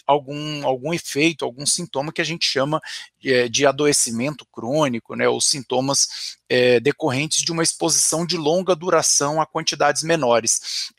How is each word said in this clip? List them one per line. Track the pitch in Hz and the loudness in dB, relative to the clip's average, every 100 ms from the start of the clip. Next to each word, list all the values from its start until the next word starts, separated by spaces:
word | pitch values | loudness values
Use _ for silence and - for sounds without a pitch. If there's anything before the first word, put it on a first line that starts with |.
| - | 0
algum, | 143 131 147 151 147 | 0 0 -10 -8 -4
algum | 139 131 139 | -2 -2 -2
efeito, | 170 - 139 160 156 | -4 -2 2 2 2
algum | 127 123 143 | -6 -4 -4
sintoma | - 175 135 147 | -4 -4 -6 -6
que | - | -4
a | |
gente | 156 170 - | -4 -2 -2
chama, | 135 139 156 - - - _ | 0 0 -2 -4 -14 -14 _
é, | 135 123 120 | 0 2 2
de | 117 139 | 4 2
adoecimento | 135 147 139 123 113 135 135 - | 4 2 2 0 -2 -4 -6 -14
crônico, | - 113 151 147 117 - 117 | -10 -2 0 0 0 -8 0
né, | 123 | 0
ou | 123 | 2
sintomas, | - 139 120 127 135 135 - - - - _ | 0 -2 -2 -2 0 0 -2 -4 -14 -16 _
é, | 127 123 123 | 2 4 4
decorrentes | 127 - 160 127 151 - | 2 0 -2 -2 -2 -2
de | 190 | -2
uma | 165 | 0
exposição | 160 - 170 - - 160 | -2 0 0 0 0 0
de | 170 170 | -2 -2
longa | 147 175 185 175 | 0 0 2 0
duração | 180 165 - - 143 156 | 2 2 2 2 0 0
a | 156 | -2
quantidades | 160 160 156 147 143 | -4 -6 0 0 0
menores. | 160 165 127 117 110 - - - - | 0 0 4 4 2 -2 -4 -8 -10